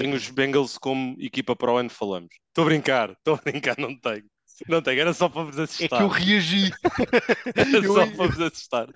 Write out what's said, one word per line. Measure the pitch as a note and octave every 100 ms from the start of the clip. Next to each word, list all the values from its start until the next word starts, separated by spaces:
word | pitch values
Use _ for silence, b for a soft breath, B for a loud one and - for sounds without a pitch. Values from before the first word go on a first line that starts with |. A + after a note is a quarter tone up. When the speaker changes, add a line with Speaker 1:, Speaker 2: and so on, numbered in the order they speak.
Speaker 1:
tenho | C3+
os | C3+ G#2+
Bengals | C3 C3+ C#3+ B2+ -
como | C3+ C3+ B2+ C3
equipa | C3 C3 B2+ A#2+
para | A#2+
o | B2
ano | A#2+
falamos. | - G2+ F2+ E2+ _ _
Tô | -
a | D#3
brincar, | D#3 C#3 C3 G#2 -
tô | D#3
a | D3
brincar, | C#3+ A#2+ C3 A#2+
não | B2+ C3+
tenho. | A#2+ G#2+ G#2+ _ _ - -
Não | E3
tenho, | C#3 C3
era | E3+
só | D#3+ F3
para | D3+
vos | D#3
Speaker 2:
É | C#3
que |
Speaker 1:
assustar. | D#3 - E3+ -
Speaker 2:
eu | G3
reagi. | E3+ F#3 G#3 E3 G3 F#3+ -
Speaker 1:
<laughs> | - - - B3 - - B3 A#3
Era | C4+
Speaker 2:
Eu | A#3 G3
Speaker 1:
só | G3+
Speaker 2:
ia | G#3+
Speaker 1:
para | E3 F3
vos | C3+
assustar. | E3 - - B2 A#2